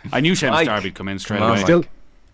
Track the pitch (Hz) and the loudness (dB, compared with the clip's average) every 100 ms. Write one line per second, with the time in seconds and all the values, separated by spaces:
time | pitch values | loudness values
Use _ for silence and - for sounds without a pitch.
0 | 139 123 160 190 139 151 151 107 95 85 | -6 0 2 2 2 2 2 0 -4 -8
1 | 95 95 - 104 110 113 98 170 - - | -8 -8 -4 0 2 2 4 2 2 -12
2 | - - - | -20 -20 -20